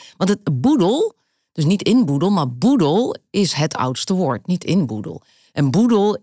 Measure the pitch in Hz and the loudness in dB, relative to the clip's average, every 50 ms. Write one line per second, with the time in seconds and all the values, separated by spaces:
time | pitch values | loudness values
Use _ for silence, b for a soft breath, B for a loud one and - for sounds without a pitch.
0 | B B B B 180 185 208 202 - - 151 123 139 247 302 277 170 175 226 285 | B B B B -2 0 0 -2 -2 -4 -4 0 2 2 2 4 2 2 2 0
1 | 415 440 - _ _ _ _ _ _ _ _ - 156 143 202 196 - - 208 262 | 0 -2 -4 _ _ _ _ _ _ _ _ -2 0 0 0 0 2 2 2 2
2 | 240 143 143 139 160 190 208 185 147 127 123 123 147 233 285 262 170 139 151 208 | 2 2 0 0 0 0 0 0 -2 -2 -4 0 2 2 2 4 2 2 2 0
3 | 247 - - - - _ - 190 202 160 - 131 151 151 - - - 127 131 - | 0 -2 -4 -8 -12 _ -2 0 0 0 0 -2 -4 -4 -2 -4 -4 -4 -4 -6
4 | - - 196 185 185 135 123 110 - - 180 175 - - 160 196 170 113 107 107 | -4 -4 -2 -2 0 -2 -2 -4 -4 -4 -6 -4 -2 -2 0 0 0 -2 -4 -8
5 | 104 - 82 - b b b b b b b - 143 139 123 175 233 247 233 208 | -10 -10 -14 -14 b b b b b b b -2 0 2 2 2 2 4 4 2
6 | 196 208 202 - | 2 0 0 -4